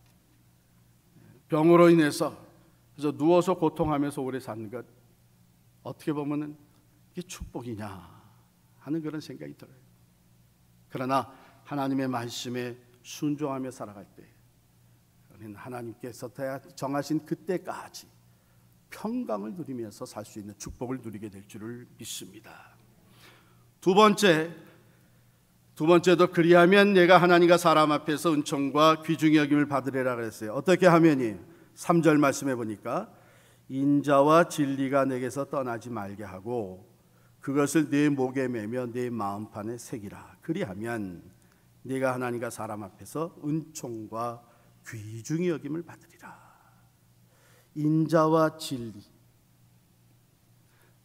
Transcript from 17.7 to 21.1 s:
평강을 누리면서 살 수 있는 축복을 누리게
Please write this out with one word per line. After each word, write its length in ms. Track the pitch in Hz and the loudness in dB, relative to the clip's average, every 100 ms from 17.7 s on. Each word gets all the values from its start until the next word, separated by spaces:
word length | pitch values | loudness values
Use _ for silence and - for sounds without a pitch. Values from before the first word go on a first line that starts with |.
| - - - - _ _ _ _ _ _ _ _ | -12 -14 -20 -20 _ _ _ _ _ _ _ _
평강을 640 | - 208 247 233 214 208 | -12 -8 -8 -6 -8 -8
누리면서 520 | 185 131 127 110 - 123 | -12 -10 -10 -12 -12 -14
살 180 | - | -14
수 140 | 107 110 | -14 -16
있는 160 | 104 101 | -16 -16
축복을 420 | - - 120 131 | -16 -10 -8 -8
누리게 260 | 113 | -10